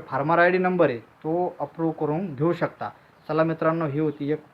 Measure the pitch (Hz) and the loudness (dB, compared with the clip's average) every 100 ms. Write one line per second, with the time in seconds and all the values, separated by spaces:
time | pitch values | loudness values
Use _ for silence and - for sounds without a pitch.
0 | - 135 143 170 175 180 185 185 151 120 | -4 -4 2 4 4 4 2 4 2 2
1 | - _ 156 170 180 - 147 - 165 156 | -8 _ -4 -2 -2 -4 -8 -4 -4 -2
2 | 151 156 196 127 156 165 151 - 107 - | -2 -2 -4 -2 0 0 -4 -6 -12 -12
3 | _ _ - 156 165 156 160 165 160 139 | _ _ -4 0 0 2 0 0 -2 0
4 | 156 147 143 151 - | -2 -2 -2 -4 -6